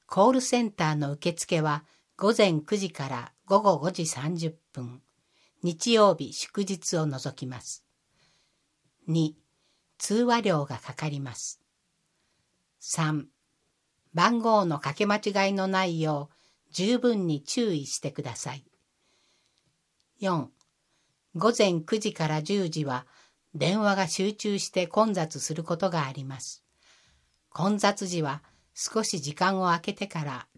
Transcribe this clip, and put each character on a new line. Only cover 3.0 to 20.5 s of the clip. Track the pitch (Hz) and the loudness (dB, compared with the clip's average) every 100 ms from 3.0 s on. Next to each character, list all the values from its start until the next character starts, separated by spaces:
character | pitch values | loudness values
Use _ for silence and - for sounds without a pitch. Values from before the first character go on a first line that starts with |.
| 131 | -8
ら | 123 - _ - | -8 -10 _ 2
午 | 196 | 4
後 | 202 156 | 6 4
五 | 160 | 0
時 | 185 160 | -2 -4
三 | 127 151 170 | -4 -4 -2
十 | 160 160 _ | -6 -8 _
分、 | - 123 127 _ _ _ _ _ - | -12 -12 -14 _ _ _ _ _ -6
日 | 175 165 233 | -6 -2 2
曜 | 226 202 160 | 6 6 6
日 | 135 | -4
祝 | - - - | -8 -8 -4
日 | 190 180 - 170 | -4 -4 -2 -2
を | 151 | -2
除 | 131 135 - | -4 -8 -8
き | 131 | -10
ま | 123 | -10
す。 | - - _ _ _ _ _ _ _ _ _ _ _ _ - | -14 -16 _ _ _ _ _ _ _ _ _ _ _ _ -2
二、 | 160 156 - _ _ _ _ _ - | 0 0 -4 _ _ _ _ _ -10
通 | - 214 | -2 0
話 | 240 233 | 2 2
料 | 202 156 | 2 0
が | 139 120 | -2 -8
か | - | -10
か | - 156 | -8 -6
り | 143 | -6
ま | 135 113 | -8 -10
す。 | - - _ _ _ _ _ _ _ _ _ _ _ _ | -12 -14 _ _ _ _ _ _ _ _ _ _ _ _
三、 | - - 156 151 139 _ _ _ _ _ _ _ _ | -8 -2 0 -2 -6 _ _ _ _ _ _ _ _
番 | 160 196 233 | 2 4 4
号 | 226 214 | 4 4
の | 175 147 | 4 0
か | 139 | -4
け | 147 208 | -2 0
間 | 208 | 0
違 | 208 196 196 | 0 0 2
い | |
の | 196 190 | 2 0
な | 190 | 0
い | 185 165 | 0 0
よ | 156 147 147 | 0 -2 -6
う | _ _ _ _ | _ _ _ _
十 | - 196 247 | -2 0 2
分 | 247 214 175 | 2 2 0
に | 143 | -2
注 | - - 226 | -4 -2 0
意 | 156 135 | -2 -4
し | - | -8
て | 151 | -8
く | - | -8
だ | 127 110 | -10 -8
さ | 131 | -10
い。 | 135 _ _ _ _ _ _ _ _ _ _ _ _ _ _ _ - | -10 _ _ _ _ _ _ _ _ _ _ _ _ _ _ _ -4
四、 | 196 165 123 | -2 -2 -4